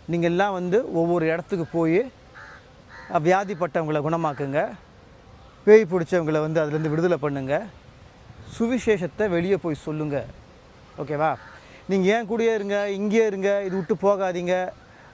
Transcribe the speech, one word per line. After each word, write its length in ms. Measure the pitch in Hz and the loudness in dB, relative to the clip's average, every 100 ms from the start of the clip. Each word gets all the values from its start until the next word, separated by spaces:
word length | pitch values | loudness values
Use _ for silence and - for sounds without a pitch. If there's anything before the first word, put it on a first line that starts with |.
| - | -6
"நீங்க 220 | 170 170 | -2 0
எல்லாம் 260 | 175 202 | 2 0
வந்து 400 | 185 180 208 269 | -2 0 0 0
ஒவ்வொரு 320 | 165 170 175 160 | 0 2 2 0
இடத்துக்கு 400 | 165 - 190 156 | -2 -4 -6 -2
போய், 340 | 170 160 175 | 0 2 2
அஹ், 1200 | 262 - - - - - - - - - - 170 | 0 -8 -20 -20 -20 -20 -20 -20 -20 -20 -4 0
வியாதிப்பட்டவங்களை 760 | 156 185 196 170 170 175 156 151 | 2 2 0 -4 -2 -2 -2 -2
குணமாக்குங்க, 680 | 147 165 160 139 139 143 220 208 - - - - - - - - | 0 -2 -2 -4 -2 -2 -2 -8 -20 -20 -20 -20 -20 -20 -20 -2
பேய் 220 | - 214 190 | 8 8 8
பிடிச்சவங்களை 480 | 180 165 180 156 156 | 0 0 0 2 0
வந்து 220 | 156 160 | 2 0
அதுலேருந்து 280 | 151 156 156 | 0 0 -2
விடுதலை 280 | 156 180 160 | 0 0 0
பண்ணுங்க, 480 | 147 139 131 151 208 - - - - - - - - - | 0 -4 -2 -4 -4 -14 -20 -20 -20 -20 -20 -20 -14 -4
சுவிசேஷத்தை 680 | 226 247 - 202 170 - 214 | -2 0 2 0 -2 -2 0
வெளியே 280 | 170 180 196 | 0 0 0
போய் 180 | 175 143 | -2 -6
சொல்லுங்க." 500 | - 151 151 139 - - - - - - - - | -6 -6 -4 -4 -6 -14 -20 -20 -20 -20 -18 -12
ஓகேவா? 380 | 143 147 156 131 - - - - - | -6 -2 -2 -2 -10 -20 -20 -16 -2
"நீங்க 300 | 190 185 220 | 2 2 2
என் 120 | 208 | 0
கூடயே 240 | 226 226 220 | 0 0 0
இருங்க, 360 | 202 202 202 | -2 -2 -2
இங்கேயே 340 | 196 208 220 220 | -2 0 2 2
இருங்க, 380 | 196 196 202 | 2 0 0
இது 120 | 190 190 | -2 -4
விட்டு 200 | 170 202 | -2 0
போகாதீங்க, 760 | 196 202 190 180 175 185 185 - - - - | 2 2 0 -2 -2 -2 -2 -10 -20 -20 -20